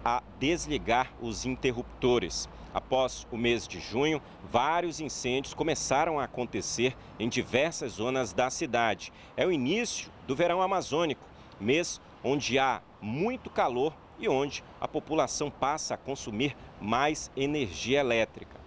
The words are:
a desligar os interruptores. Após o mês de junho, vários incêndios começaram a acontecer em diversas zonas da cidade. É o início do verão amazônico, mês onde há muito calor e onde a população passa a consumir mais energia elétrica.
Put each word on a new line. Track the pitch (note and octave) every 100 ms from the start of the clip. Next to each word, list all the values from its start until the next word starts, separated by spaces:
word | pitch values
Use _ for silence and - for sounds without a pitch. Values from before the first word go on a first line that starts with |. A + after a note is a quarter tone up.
a | A#2+ A#2+ - -
desligar | C3+ E3+ C#3+ C#3+ F2 A#2+ B2+ -
os | A#2 G#2 B2
interruptores. | B2+ C3+ A#2+ A#2+ - B2 A#2+ F2+ - - - -
Após | F#2 - C3 C3 - -
o | A#2
mês | A#2+ A#2+ -
de | F#2
junho, | - G#2+ D3 D3+ - -
vários | F#2 A#2+ C3+ E3 F3 C#3+
incêndios | D3+ - B2+ C3 C#3
começaram | - D#3 D3+ - D#3+ E3+ D3+
a |
acontecer | B2+ - B2 A2 - - A#2+ - - -
em | A2+
diversas | B2 G#2+ A#2 D#3 D#3+ C#3
zonas | F2+ A2+ C3 A#2+
da | - B2+
cidade. | - D#3 A#2 A#2 G2 - - - -
É | D#3
o |
início | E3+ B2 G3+ A#3+ - - - -
do | B2+
verão | E3+ F3
amazônico, | F#3 F#3+ D3 C#3+ E3+ C3 - - - -
mês | G2+ D3 F3 - - -
onde | A2+ C#3+ A2+ B2
há | C3 A2+ - -
muito | G2+ B2+ G3+ B3+ -
calor | - F3+ A#2+ D3 D3+ - -
e | A3+
onde | C3+ C#3+ - - -
a | -
população | D#3 - D#3 C3 - D3
passa | - C3+ D3+ -
a | A2
consumir | - C3+ - G#2+ C#3 - - -
mais | G2+ A#2 D3 D#3 - -
energia | C#3 D3+ A#2+ D#2+ A2 C#3
elétrica. | C3+ A#2 A2 - F2+ -